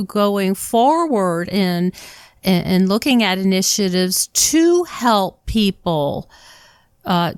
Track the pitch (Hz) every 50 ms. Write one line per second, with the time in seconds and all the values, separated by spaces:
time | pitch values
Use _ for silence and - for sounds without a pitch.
0 | 202 - - 208 208 208 202 202 196 190 196 - - - - 226 240 277 320 339
1 | 339 311 262 208 190 180 170 170 175 185 180 202 190 180 175 175 180 185 - -
2 | - - - - - - _ _ - 185 185 175 - - 190 180 190 185 196 233
3 | - 294 254 240 220 190 185 190 190 190 190 185 190 - - - 202 185 180 185
4 | 185 185 190 - - - - - - - 294 320 330 339 349 349 349 - - -
5 | 233 247 220 202 190 175 - _ _ - - 220 208 196 190 - - 180 165 151
6 | 143 139 - - - - - - - - - - - - _ _ _ _ _ _
7 | - - 180 175 170 160 -